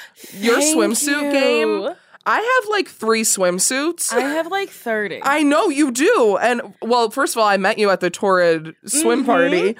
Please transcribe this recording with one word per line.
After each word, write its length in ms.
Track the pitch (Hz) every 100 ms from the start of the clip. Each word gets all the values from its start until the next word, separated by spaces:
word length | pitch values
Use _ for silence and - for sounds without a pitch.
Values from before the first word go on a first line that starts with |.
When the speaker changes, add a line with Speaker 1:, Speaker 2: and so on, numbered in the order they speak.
| - - -
Speaker 1:
Your 220 | 190 226 262
Speaker 2:
Thank 180 | 294 311
Speaker 1:
swimsuit 440 | 208 233 294 294 294
Speaker 2:
you. 60 |
Speaker 1:
game. 640 | 277 269 - 440 415 - - _ -
I 160 | 202 247
have, 300 | 453 508 415
like, 180 | 415 277
three 360 | - 220 220
swimsuits. 920 | 214 - 180 180 - 269 302 339 -
Speaker 2:
I 60 | 233
have, 240 | 269 311 330
like, 240 | 392 392
thirty. 520 | - 240 220 202 151
Speaker 1:
I 180 | - 294
know 280 | 294 294 427
you 200 | 277 294
do. 460 | 240 339 440 220 190
And, 360 | 226 240 202 -
well, 300 | 226 240 226
first 260 | 269 277 240
of 60 |
all, 60 | 214
I 100 | 196
met 220 | 190 -
you 100 | 208
at 100 | 185
the 120 | 180
Torrid 640 | - 202 185 175 165 160 - -
swim 360 | 285 330 -
Speaker 2:
Mm-hmm. 40 | 262
Speaker 1:
party. 500 | - 175 180 185 226